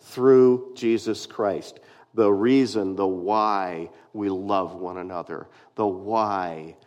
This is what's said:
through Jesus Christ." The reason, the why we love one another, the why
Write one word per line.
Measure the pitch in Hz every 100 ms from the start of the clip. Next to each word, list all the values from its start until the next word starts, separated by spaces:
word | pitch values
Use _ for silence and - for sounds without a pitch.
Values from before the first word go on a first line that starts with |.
through | - 127 131 131 127 123 -
Jesus | - 117 113 110 101 -
Christ." | - 104 80 - - _ - _
The | 113 104
reason, | 98 117 135 123 107 95 95
the | 95
why | 90 90 107 107 98 92 82 85 - _
we | 107 101
love | 92 101 98 87
one | 90 90 90
another, | 90 90 82 80 - _ _
the | - 107
why | 92 98 113 104 98 87 80 80 -